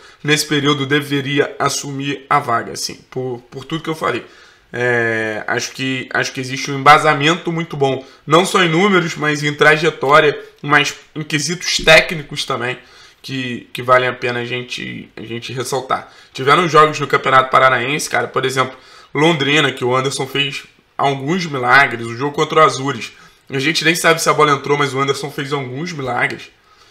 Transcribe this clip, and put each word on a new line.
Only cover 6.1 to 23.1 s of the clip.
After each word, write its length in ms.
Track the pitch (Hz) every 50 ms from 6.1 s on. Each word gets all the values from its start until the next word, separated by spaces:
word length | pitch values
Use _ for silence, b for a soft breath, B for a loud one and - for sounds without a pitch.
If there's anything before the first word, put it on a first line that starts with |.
| -
acho 200 | 123 127 - -
que 80 | 131
existe 280 | 127 127 131 131 - 147
um 80 | 139 135
embasamento 720 | 135 143 151 151 147 156 151 139 143 156 175 175 - 175
muito 260 | 170 165 170 - -
bom, 280 | 143 143 135 131 131 B B B B B
não 200 | 143 151 170 190
só 160 | 190 - 196 180
em 60 | 165
números, 460 | 160 165 196 208 190 175 165 165 -
mas 280 | 147 147 151 151 147 147
em 100 | 147 143
trajetória, 840 | - 151 151 156 156 165 160 - - 135 135 147 156 151 147 143 B B B B _
mas 320 | - 147 147 143 143 143 - - - _ -
em 80 | 156 151
quesitos 540 | - 156 147 139 151 175 175 - - -
técnicos 680 | - - 160 160 165 - - 185 156 143 - 151 143 -
também, 340 | - 135 117 117 123 123 - B B B B B B B _
que, 480 | - - 135 135 127 123 120 113 - -
que 100 | - -
valem 280 | 123 127 127 127 127 123
a 40 | 120
pena 260 | - 123 123 120 120
a 40 | 120
gente, 640 | 120 123 123 123 123 - - 131 127 120 113 - - _
a 60 | -
gente 320 | 107 113 117 120 - - 120
ressaltar. 580 | 131 120 - 143 131 - - 143 135 - B B B B B -
Tiveram 340 | - 131 139 147 175 180
jogos 320 | 165 151 151 156 151 143 143
no 80 | 143
Campeonato 420 | - 147 139 - 139 131 131 127 131
Paranaense, 600 | - 131 131 131 131 120 120 131 147 156 - -
cara, 180 | - 120 120
por 180 | 117 - 131 127
exemplo, 320 | 131 127 135 131 131 B B B B B B B B -
Londrina, 580 | 139 151 170 170 143 135 135 143 156 147 135
que 140 | 127 - 131
o 100 | 120 127
Anderson 320 | 131 120 - - - 139
fez 360 | 131 - 139 139 139 139 - - - _ _ _ _ _
alguns 480 | - 127 139 139 131 131 143 175 190 170
milagres, 600 | 160 143 131 123 123 127 139 139 127 120 113 117
o 100 | 117 117
jogo 180 | 117 139 143 143
contra 260 | 156 156 151 160 156
o 40 | 156
Azures. 500 | 143 127 127 135 139 131 110 101 -